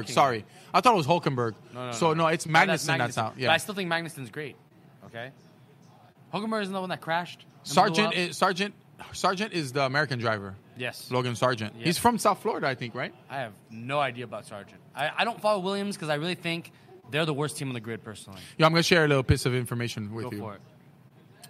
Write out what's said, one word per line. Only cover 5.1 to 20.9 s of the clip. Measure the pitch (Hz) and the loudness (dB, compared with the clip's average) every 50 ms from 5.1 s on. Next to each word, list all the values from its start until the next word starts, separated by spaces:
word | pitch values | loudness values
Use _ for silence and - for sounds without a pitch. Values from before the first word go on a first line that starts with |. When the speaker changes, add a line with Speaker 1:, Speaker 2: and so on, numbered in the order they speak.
| - 117 120 135 143 - - - - - - - - - - - - - - - _ _ - - - | -12 -12 -12 -12 -14 -20 -20 -20 -20 -20 -20 -20 -20 -20 -20 -20 -20 -20 -20 -20 _ _ -16 -10 -8
Speaker 1:
Hülkenberg | 196 214 220 220 214 202 | -6 -4 -4 -4 -4 -4
isn't | 185 196 | -4 -4
the | 190 | -6
one | 185 185 | -6 -6
that | 160 139 | -8 -8
crashed | - 160 165 175 175 - - - - | -4 -4 -4 -4 -4 -6 -12 -18 -20
and | - - - - | -20 -20 -16 -6
blew | - - | 2 6
Speaker 2:
Sargent | 185 185 165 160 196 214 | 6 6 6 6 2 2
Speaker 1:
up? | 170 - | 2 2
Speaker 2:
is, | 180 180 165 143 | 0 -2 -2 0
Sargent, | - - 202 190 175 202 208 - - _ _ - - - - - | 0 0 2 2 0 -4 -6 -6 -12 _ _ -20 -20 -18 -14 -6
Sargent | - - 180 202 185 214 220 - | -2 0 0 0 0 -4 -4 -4
is | 175 147 127 123 | -4 -4 -2 0
the | 143 139 | 0 0
American | 131 131 147 156 - 135 117 | 2 2 0 0 0 -2 -2
driver. | 113 117 110 104 101 98 95 - - - - | 0 0 0 -2 -4 -8 -12 -14 -20 -18 -12
Speaker 1:
Yes. | 120 123 120 - - - - | -8 -8 -8 -8 -10 -6 -2
Speaker 2:
Logan | 123 127 123 127 117 | 0 0 0 0 0
Sargent. | - 131 127 127 107 110 104 95 | 2 2 2 2 0 -6 -8 -8
Speaker 1:
Yes. | 113 - | -4 -2
Speaker 2:
He's | 165 175 | 0 2
from | - - 240 240 | 4 4 4 4
South | 196 - 214 190 - | 4 2 2 2 2
Florida, | - 214 - 285 175 | -2 -4 -2 -2 -2
I | 139 127 | -2 -2
think, | - 131 117 107 | -4 -6 -8 -6
right? | 123 147 196 - - - - | -6 -8 -8 -8 -14 -16 -10
Speaker 1:
I | 127 | -8
have | 139 127 110 101 - - - | -8 -8 -8 -10 -16 -20 -18
no | 110 113 117 127 143 147 | -16 -12 -6 -4 0 0
idea | 139 131 120 123 120 | 0 -2 -2 -6 -10
about | 107 113 104 - | -10 -10 -12 -12
Sargent. | - 110 101 98 - 95 92 - - - | -12 -14 -14 -14 -16 -20 -20 -20 -12 -6
I, | 123 143 151 - 156 | -4 -4 -4 -2 -2
I | 196 | -2
don't | 233 226 185 | -2 -2 -2
follow | - 214 214 196 | 0 0 0 0
Williams | 180 196 196 202 202 202 196 | 0 -2 -2 -2 -4 -4 -6
'cause | - 165 151 | -6 -4 -4
I | 147 | -2
really | 147 156 180 175 | -2 -2 -4 -4
think | - - 170 165 170 - - - - - - - - - 123 | -4 -4 -4 -4 -6 -8 -12 -20 -20 -20 -20 -20 -20 -12 -4
they're | 131 151 165 | -2 -2 0
the | 156 143 | 0 -2
worst | 135 151 143 - | -2 -4 -4 -6
team | - 143 135 | -6 -8 -8
on | 123 | -8
the | 117 | -8
grid, | 107 117 113 101 - | -8 -8 -10 -10 -10
personally. | 113 101 - - 101 98 92 - - - | -14 -16 -16 -16 -18 -18 -18 -18 -8 2
Speaker 2:
Yo, | - 156 | 6 6
I'm | 160 165 | 6 6
gonna | 170 160 | 6 6
share | - 185 170 156 | 6 6 6 6
a | |
little | 147 143 135 127 | 6 4 4 6
piece | - 147 127 - | 4 4 4 2
of | 135 123 | 0 0
information | 127 123 - 123 120 120 113 - 110 107 101 110 | 0 -2 -2 -4 -4 -4 -4 -6 -6 -8 -8 -8
with | 113 107 | -8 -8
Speaker 1:
Go | 123 | -8
Speaker 2:
you. | 104 104 | -8 -8
Speaker 1:
for | 113 107 101 | -10 -10 -12
it. | 92 - - - - - - | -14 -18 -20 -20 -20 -20 -20